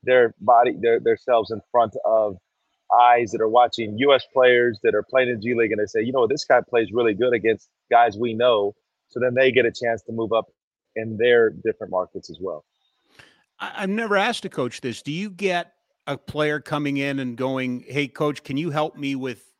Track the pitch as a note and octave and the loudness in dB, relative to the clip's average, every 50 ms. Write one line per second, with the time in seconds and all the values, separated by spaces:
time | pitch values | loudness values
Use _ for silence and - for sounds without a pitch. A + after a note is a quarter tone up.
0 | - B2 B2+ B2+ A#2+ A2+ - _ G2+ A#2+ A#2+ A#2+ B2 B2 - - G#2 A#2 A2+ G#2 | 2 4 4 4 4 4 0 _ 2 4 4 6 4 2 0 -2 0 0 0 2
1 | - A#2 A2+ - _ - B2 A2+ G#2 F#2 A2+ G2+ _ _ - A#2+ A#2 G#2+ - - | 2 0 -2 -2 _ 0 0 0 0 -2 -8 -12 _ _ 0 0 0 0 -2 -6
2 | - G2+ A2 A2 G#2+ G#2 F#2+ F2+ _ _ _ _ _ _ _ _ _ _ G2 A#2 | -2 0 0 0 0 -2 -4 -10 _ _ _ _ _ _ _ _ _ _ 4 6
3 | A#2+ A#2+ A#2+ A#2+ A#2+ G2 G#2+ G#2+ A2 A2 A2 B2 B2 A2+ - A#2+ A2+ G#2 G#2 A2 | 6 6 6 4 2 -2 -2 -2 -2 2 4 4 4 2 0 -6 -8 -6 -4 0
4 | C3+ C#3+ C#3 B2 - _ _ C3 B2+ B2+ B2 A#2+ A#2+ A#2+ A2+ - - A2+ G2+ G#2 | 2 4 4 2 2 _ _ 4 4 6 6 4 2 0 -2 0 -2 0 0 0
5 | G2+ _ C3 C3 B2+ B2 B2 A2 G2+ A#2+ B2 A#2 A2+ G#2 G#2+ G#2 G#2 G2+ - A2+ | -4 _ 0 0 0 0 -4 -6 -4 -4 0 0 0 0 0 -4 -4 -4 -2 -4
6 | A2 B2 B2+ C3+ A#2+ G#2+ C#3 D3+ - - C3+ B2 - _ - A#2 A2+ F#2+ G2+ A#2+ | -4 -2 0 0 0 0 0 -4 0 2 2 2 2 _ 0 0 0 0 -2 0
7 | A#2+ A2+ G#2+ F#2 B2 B2+ B2 A2+ G2 A2+ A2 - _ _ _ _ _ _ A#2+ A#2 | 0 0 0 0 0 0 0 0 0 -2 -2 -2 _ _ _ _ _ _ 4 4
8 | A#2+ A#2 G2 G2+ A#2+ A#2+ A2+ A2 A#2+ B2+ A#2 G#2 G2+ G2+ G#2 _ _ _ _ _ | 4 4 0 -4 -6 -6 -2 0 2 2 2 2 0 -2 -6 _ _ _ _ _
9 | _ _ _ A#2+ B2 B2+ A#2+ B2+ C3 C3 A2+ B2+ A#2 A2+ - - B2 A#2 A2+ G#2+ | _ _ _ -4 -4 -2 0 2 2 4 4 2 2 2 -2 -4 -4 -4 -4 -4
10 | _ - A2+ A2+ A2+ G2+ A2 A2 G#2 _ _ _ _ _ _ _ _ _ _ A2 | _ -10 -6 -6 -4 0 -2 -2 -2 _ _ _ _ _ _ _ _ _ _ -10
11 | A2+ A2+ A2 G#2 A#2 B2 A#2+ A#2 A2+ A2 D#2 F2+ F#2 A2 G#2 _ G#2+ F2+ F2+ F#2 | -8 -8 -4 0 2 4 4 4 4 2 0 -4 -6 -6 -6 _ -10 -6 -4 -6
12 | F2+ - _ F#2+ - - D#2+ D2+ F#2 F#2 D#2+ D2+ _ _ _ _ _ _ _ _ | -6 -6 _ -16 -16 -16 -16 -12 -10 -10 -10 -12 _ _ _ _ _ _ _ _
13 | _ _ _ - - _ _ _ _ _ _ _ G3+ - - - G3+ F#3+ G3+ A3+ | _ _ _ -20 -20 _ _ _ _ _ _ _ -14 -14 -10 -8 -6 -4 -4 -4
14 | A#3 G#3 G#3 F#3+ G3+ A#3+ A3+ - - F#3 - - B2+ B2 - - - B2+ A2 - | -2 0 0 2 2 0 -2 -6 -8 -8 -6 -4 -6 -6 -6 -8 -8 -8 -8 -8
15 | - C#3+ D3+ F3 G#3 G#3+ F#3 E3+ G3+ F#3+ F3 F3 E3+ _ _ _ _ _ _ _ | -10 -8 -8 -6 -8 -10 -8 -6 -4 -2 -2 -4 -6 _ _ _ _ _ _ _
16 | _ - C#3+ - _ - - D3 D3+ D3+ D3+ D3+ - - D#3 D3 D3 C#3+ C#3 C#3 | _ -10 -10 -10 _ -10 -4 -2 -2 -2 -2 -4 -6 -6 -6 -4 -2 -2 -2 -2
17 | C#3 C#3+ C#3 C3+ C3 B2 A#2 A#2 B2+ C3 C3+ C3 B2+ B2+ B2 B2 - - B2+ D3 | -4 -4 -4 -4 -6 -8 -6 -4 -4 -4 -2 -4 -4 -6 -6 -8 -10 -6 -4 -4
18 | C#3+ B2 _ - D3+ D3 C#3 - _ - C#3 C#3 E3 E3+ C#3+ D3+ D#3 D#3 _ - | -4 -4 _ -4 -4 -4 -4 -6 _ -8 -6 -4 -4 -4 -2 -2 -4 -4 _ -8
19 | C#3+ C#3 C#3 C3 C3 C3 A#2 - _ _ _ | -6 -6 -6 -6 -6 -8 -10 -12 _ _ _